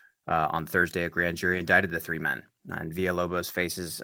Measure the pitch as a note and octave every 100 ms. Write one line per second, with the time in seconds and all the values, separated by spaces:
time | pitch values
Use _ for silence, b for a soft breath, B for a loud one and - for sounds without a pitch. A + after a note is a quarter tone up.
0 | B B - E2 D#2 E2 D#2+ F#2 F2 -
1 | E2+ F2 F2 E2+ F#2 F2+ E2+ F#2 F#2+ E2
2 | - D#2+ D#2 B1+ - _ - F2 E2 E2
3 | F#2 F2 F2+ F2+ F2 - F2 - E2+ -